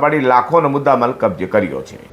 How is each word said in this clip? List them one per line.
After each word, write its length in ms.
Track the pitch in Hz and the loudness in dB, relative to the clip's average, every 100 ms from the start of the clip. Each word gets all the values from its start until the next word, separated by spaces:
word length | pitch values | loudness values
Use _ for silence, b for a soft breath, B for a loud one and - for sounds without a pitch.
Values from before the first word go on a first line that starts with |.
પાડી 180 | 147 156 | 2 0
લાખોનો 480 | 127 123 120 170 - 143 | 2 2 2 0 2 0
મુદ્દામાલ 360 | 139 127 120 | 0 2 0
કબજે 380 | 127 110 87 90 | 0 -4 -2 -2
કર્યો 300 | - 92 67 | -2 -2 -6
છે. 180 | 67 - - | -12 -18 -20